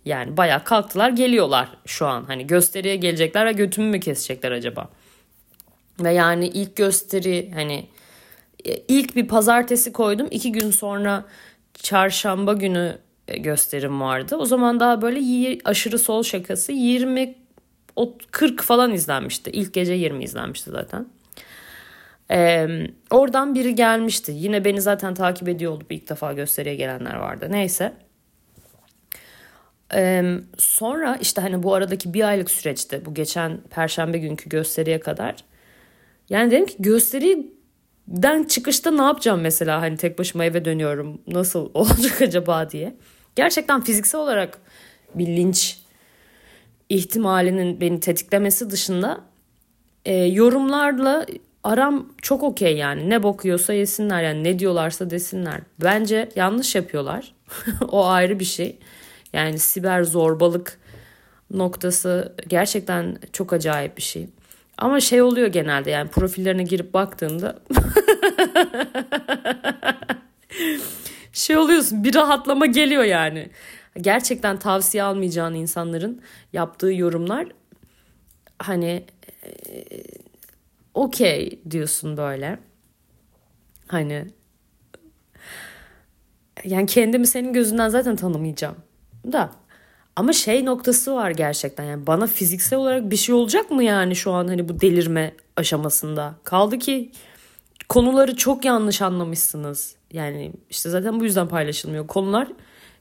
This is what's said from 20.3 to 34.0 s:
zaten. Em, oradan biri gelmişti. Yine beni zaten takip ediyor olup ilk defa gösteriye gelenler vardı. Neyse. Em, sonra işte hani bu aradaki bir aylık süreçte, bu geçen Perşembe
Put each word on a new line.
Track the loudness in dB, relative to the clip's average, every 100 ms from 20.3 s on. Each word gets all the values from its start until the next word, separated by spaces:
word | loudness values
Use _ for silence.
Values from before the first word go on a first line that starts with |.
| -8 -10 -10 -10
zaten. | -10 -8 -10 -12 _ _ -20 -20 -20 -20 -20 -20 -20 -20 _ 0
Em, | 4 4 4 0 -2 -8 -12 2
oradan | 4 6 2 0
biri | 0 0
gelmişti. | 4 4 4 0 -2 -6 -6
Yine | -2 0
beni | 0 0
zaten | 0 0 -2
takip | -2 -2 -2 -4
ediyor | -4 -4
olup | -6 -10
ilk | -12 -10
defa | -8 -6
gösteriye | -6 -4 -4 -4
gelenler | -6 -6 -6 -8
vardı. | -8 -8 -8 -4
Neyse. | -2 -2 -2 -4 -8 _ _ _ _ _ _ _ _ _ _ _ -20 -20 -20 -20 _ _ _ -4
Em, | 2 4 4 2 -2 -6 -2
sonra | 0 0 -2 -2 -2 -2
işte | -2 -2
hani | -2 -2
bu | 2
aradaki | 2 0 -4 -4
bir | 0 2
aylık | 0 0
süreçte, | -4 -4 -6 -6 -8
bu | -8
geçen | -6 -4 -2 -4 -6 -8
Perşembe | -4 -2 -2